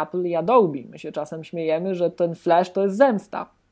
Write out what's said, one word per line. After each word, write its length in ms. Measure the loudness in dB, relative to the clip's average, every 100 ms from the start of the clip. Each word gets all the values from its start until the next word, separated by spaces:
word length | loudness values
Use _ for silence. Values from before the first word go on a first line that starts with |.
Apple 220 | -6 -4
i 120 | -2 -2
Adobe. 440 | 2 4 4 0 -10
My 100 | -14
się 120 | -10
czasem 320 | -8 -8 -10
śmiejemy, 520 | -12 -6 -2 -2 -2 -2
że 160 | -2
ten 240 | 0 -4 -2
Flash 340 | 2 2 2
to 120 | 0
jest 140 | -2 4
zemsta. 520 | 4 4 -4 -12 -12 _ _